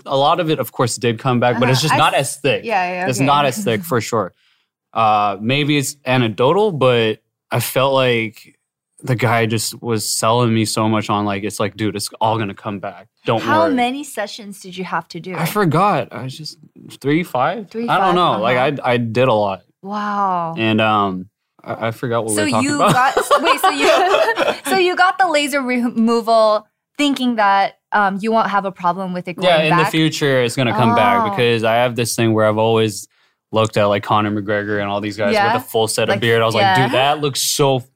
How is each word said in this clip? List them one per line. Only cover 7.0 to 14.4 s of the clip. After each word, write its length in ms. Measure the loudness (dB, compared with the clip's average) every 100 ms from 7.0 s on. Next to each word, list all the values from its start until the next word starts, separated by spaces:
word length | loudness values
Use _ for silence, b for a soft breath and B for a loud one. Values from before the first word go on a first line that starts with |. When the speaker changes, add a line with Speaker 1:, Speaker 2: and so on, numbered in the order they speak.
| 0 -2 _ _ -6
Speaker 1:
I 80 | -4
felt 320 | -2 0 2
like 640 | 2 2 0 -2 -8 -20 _ _ _ _ _
the 120 | -4 0
guy 300 | 2 2 2
just 340 | -2 -4 -8
was 260 | -4 -4 -4
selling 460 | -2 2 2 2
me 100 | 2 0
so 220 | 0 0
much 200 | 0 0
on, 160 | -2 -2
like, 180 | -4
it's 160 | -6 -4
like, 160 | -6 -4
"Dude, 200 | -4 -4
it's 140 | -8 -4
all 160 | -2 -2
gonna 160 | -4
come 240 | -8 -10 -10
back. 280 | -10 -14 -20 _ -4
Don't 160 | -2
Speaker 2:
How 200 | 0 0
Speaker 1:
worry." 120 | 2
Speaker 2:
many 300 | 0 -2 -4
sessions 560 | -10 -10 -10 -10